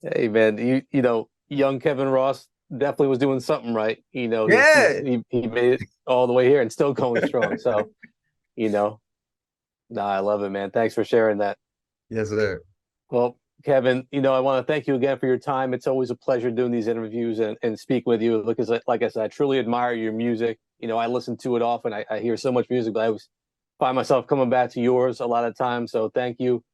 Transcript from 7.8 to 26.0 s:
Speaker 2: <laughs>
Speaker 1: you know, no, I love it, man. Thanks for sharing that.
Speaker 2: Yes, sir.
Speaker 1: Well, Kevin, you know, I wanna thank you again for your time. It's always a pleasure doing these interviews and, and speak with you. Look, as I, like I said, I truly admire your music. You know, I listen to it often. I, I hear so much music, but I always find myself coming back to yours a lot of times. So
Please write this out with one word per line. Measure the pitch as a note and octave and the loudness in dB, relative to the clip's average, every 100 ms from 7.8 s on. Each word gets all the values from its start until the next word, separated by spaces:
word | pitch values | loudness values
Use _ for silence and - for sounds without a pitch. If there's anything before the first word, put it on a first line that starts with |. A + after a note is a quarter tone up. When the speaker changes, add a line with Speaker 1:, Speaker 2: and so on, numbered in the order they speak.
| G#2 _ - _ | -2 _ -20 _
Speaker 2:
<laughs> | _ _ _ - | _ _ _ -4
Speaker 1:
you | A2 | -2
know, | G2+ G#2 G#2+ _ _ _ _ _ _ _ _ _ | 0 0 -4 _ _ _ _ _ _ _ _ _
no, | A2+ | -6
I | G2+ G2 | -2 -2
love | G2+ G#2 | 0 -2
it, | G2+ | -2
man. | G2 G2 | -4 -4
Thanks | A#2 A2+ - | -2 -2 -2
for | |
sharing | G#2+ A#2+ A2+ G#2 | 0 2 2 0
that. | G#2 G2 _ _ _ _ _ | -4 -6 _ _ _ _ _
Speaker 2:
Yes, | A2+ G#2 | -6 -4
sir. | G#2 G#2+ F2+ _ _ _ _ _ | -2 -2 -4 _ _ _ _ _
Speaker 1:
Well, | B2 B2 B2 _ _ | 0 0 -2 _ _
Kevin, | - C3+ B2 B2+ B2+ | 0 2 2 0 -2
you | C#3+ | -2
know, | C3+ | 2
I | C3 | 2
wanna | C3 C3+ | 2 0
thank | - D3+ C#3 | -2 -4 -2
you | C3+ | 0
again | C#3 C3+ | 0 0
for | C3 | 0
your | B2+ | -2
time. | - C3+ C3 | -2 -4 -2
It's | B2+ - | -4 -2
always | C3+ B2+ | -2 -2
a | B2 | -4
pleasure | - C3 A#2+ | -2 -2 -2
doing | A#2 B2 | -2 -2
these | A#2+ A2 | -2 -2
interviews | A#2 A2 A2+ A#2 A2 | -4 -6 -6 -4 -2
and, | A2 G#2+ | -4 -2
and | A#2+ G#2+ | -6 -6
speak | - B2+ A#2+ | -4 -4 0
with | A#2 | 0
you. | A2+ A2+ | 2 0
Look, | G#2 A2+ | 0 -2
as | A2 | -2
I, | A#2 - | -2 -2
like | A#2 | -2
I | A2+ | -2
said, | - | -2
I | G#2+ | -6
truly | - C#3+ C3+ | -2 0 0
admire | A#2 B2 B2 | 0 -2 -2
your | A#2+ A2 | -2 -4
music. | A2 A#2+ A2+ A#2 A2+ _ _ | -2 -2 0 -2 -4 _ _
You | A#2 | -6
know, | A2 | -2
I | A#2 | -2
listen | B2 A#2+ A2+ | -2 -4 -8
to | - A#2+ | -2 0
it | |
often. | A#2 A#2+ A#2+ | 0 -2 -4
I, | G#2 A2 | -8 -6
I | A2 | -4
hear | A#2 A2 | -2 -2
so | C#3 | 0
much | B2 A2+ | 0 0
music, | B2 A2+ | -2 -2
but | G#2+ | -2
I | A2+ | -2
always | G#2+ - _ _ _ _ _ | -2 -8 _ _ _ _ _
find | C3+ C3 | -2 0
myself | A#2+ C3+ A#2 | 2 0 2
coming | C#3+ B2+ | 0 2
back | B2+ B2 | 2 0
to | - | 0
yours | A#2+ B2+ B2+ A#2 | 2 2 2 -2
a | A#2+ | -2
lot | A#2 A#2 | 0 -2
of | G#2+ | -2
times. | B2+ A#2+ A#2 | -4 -2 -4
So | B2 | -2